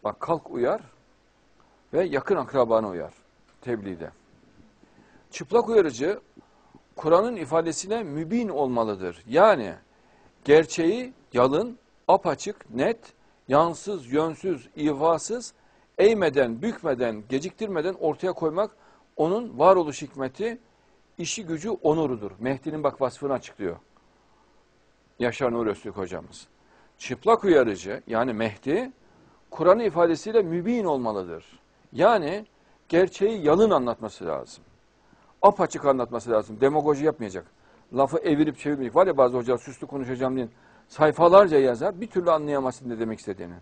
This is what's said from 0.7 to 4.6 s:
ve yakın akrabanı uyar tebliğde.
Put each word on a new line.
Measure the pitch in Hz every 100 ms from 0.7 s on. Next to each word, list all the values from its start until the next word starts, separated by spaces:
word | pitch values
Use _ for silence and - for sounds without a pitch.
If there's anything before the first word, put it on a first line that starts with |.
| 214 - _ _ _ _ _ _ _ _ _ _
ve | 147
yakın | 180 139 - 190
akrabanı | 131 135 120 113 110
uyar | 87 78 _ _ _ _ _
tebliğde. | 127 117 101 85 80 _ _ _ _ _